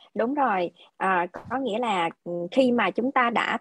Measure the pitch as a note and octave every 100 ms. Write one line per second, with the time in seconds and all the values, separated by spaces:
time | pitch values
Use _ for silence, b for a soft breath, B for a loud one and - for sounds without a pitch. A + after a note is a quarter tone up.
0 | b G3+ A#3 D4 C4 F#3+ E3+ b b _
1 | F#3+ F3+ F3 - - B3+ C4 G#3 A#3+ F#3+
2 | E3 - F3 F3 F3 - B3+ A#3+ G3 F3+
3 | B3 C#4 - G#3+ - G#3+